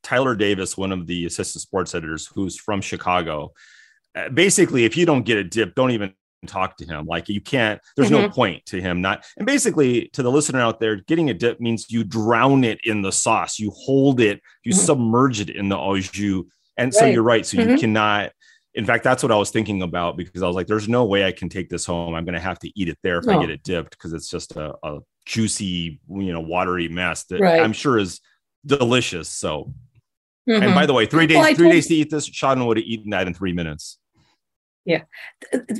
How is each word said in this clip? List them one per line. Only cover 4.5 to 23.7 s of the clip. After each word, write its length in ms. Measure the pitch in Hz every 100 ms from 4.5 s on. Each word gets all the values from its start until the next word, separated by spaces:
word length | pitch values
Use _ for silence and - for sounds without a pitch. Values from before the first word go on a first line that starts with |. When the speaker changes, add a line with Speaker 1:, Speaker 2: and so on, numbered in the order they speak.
| 202 180 139 110
Speaker 1:
if 100 | 160
you 120 | 165
don't 160 | 135 104
get 120 | 104
it 100 | 90
dipped, 260 | 110 95 -
don't 160 | 127
even 220 | 113 98 95 _ _ 85
talk 320 | 95 92 -
to 80 | 80
him. 200 | 76 80
Like, 220 | 85 -
you 120 | 101
can't, 400 | - 135 110 101 _ -
there's 160 | 113
no 120 | 208
Speaker 2:
Mm-hmm. 80 | 202
Speaker 1:
point 320 | 135 107 78 -
to 120 | 95
him 220 | 92 87
not, 240 | 95 - - -
and 80 | 214
basically 600 | 277 214 156 127 120 -
to 120 | -
the 80 | 123
listener 300 | 143 147 131
out 180 | 117 -
there, 180 | 110 104
getting 320 | - 165 151
a 40 |
dip 260 | 87 117 -
means 300 | 117 113 -
you 140 | 113
drown 600 | 104 113 107 117 131 135
it 160 | 120 101
in 180 | 113 107
the 100 | 95
sauce, 460 | - 120 107 85 -
you 120 | 104
hold 480 | - - 135 139 123
it, 200 | 107 98 _ _
you 80 | 117
Speaker 2:
Mm-hmm. 120 | 185 -
Speaker 1:
submerge 560 | 135 117 120 135 107
it 80 | -
in 180 | - 98
the 80 | 92
au 220 | 92 98
jus. 460 | 92 98 104 95 87 _ _ -
And 160 | 123
so 120 | 208 226
Speaker 2:
Right. 80 |
Speaker 1:
you're 100 | 117
right. 220 | 113 113 -
So 120 | -
you 80 | 226
Speaker 2:
Mm-hmm. 120 | 277
Speaker 1:
cannot, 540 | 113 110 107 104 95 - _ _ _ -
in 100 | 107
fact, 180 | 117
that's 200 | 131 127
what 80 | 131
I 40 | 107
was 140 | 98
thinking 320 | 113 110 98
about 340 | 87 87 85 82
because 280 | 87 90
I 40 | 90
was 80 | 90
like, 120 | 90
"There's 200 | 107 104
no 180 | 120 110
way 180 | 98 95
I 60 |
can 180 | - 87
take 180 | 95 82
this 140 | 85 -
home. 260 | 85 85
I'm 100 | 82
gonna 160 | 87 82
have 200 | 92 85
to 120 | - 101
eat 80 | 85
it 100 | 76
there 160 | 95 87
if 100 | 240
I 60 |
Speaker 2:
No. 80 | 180
Speaker 1:
get 80 | 82
it 140 | 76
dipped," 340 | -